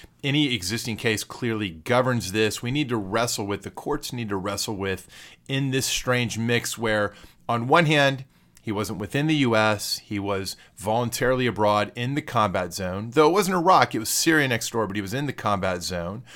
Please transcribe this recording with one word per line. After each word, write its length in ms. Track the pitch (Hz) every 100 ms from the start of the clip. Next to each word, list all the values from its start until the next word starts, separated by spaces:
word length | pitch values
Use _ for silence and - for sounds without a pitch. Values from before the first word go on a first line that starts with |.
| - _
any 300 | 139 147 143
existing 440 | 117 90 113 - 104
case 260 | 117 107
clearly 460 | - - 117 110 101
governs 640 | 80 98 123 127 120 90
this. 280 | 107 107 -
We 100 | 120
need 180 | 143 127
to 80 | 117
wrestle 500 | 95 113 123 - 101
with, 160 | 98
the 80 | 104
courts 400 | - - 147 -
need 180 | 123 107
to 60 | 98
wrestle 400 | 98 101 - 98
with 320 | 98 95 - - - - -
in 240 | 135 139
this 140 | 131 -
strange 520 | - 127 123 117 107
mix 400 | 117 117 - -
where, 360 | 113 107 101 - - _ -
on 200 | 117 120
one 180 | 165 151
hand, 400 | 147 139 131 - _ _ -
he 120 | 113
wasn't 260 | 101 101 95
within 260 | 101 139 156
the 100 | 151
U 200 | 127 110
S. 440 | 110 104 - -
He 200 | - 104
was 360 | 98 98 95 - - -
voluntarily 680 | 92 113 120 - 123 127 123
abroad 440 | 98 104 104 101 120
in 180 | 123
the 80 | 143
combat 500 | 147 120 104 92 90
zone. 400 | 85 92 95 117
Though 180 | 135 151
it 20 |
wasn't 240 | 190 190 185
Iraq, 400 | 170 165 120 117
it 40 |
was 100 | 110
Syria 380 | - 160 156 135
next 220 | 110 -
door, 160 | 113 101
but 100 | 101
he 60 |
was 120 | 98
in 120 | 131 143
the 80 |
combat 480 | - 107 101 92 90
zone. 420 | 85 90 85 110 -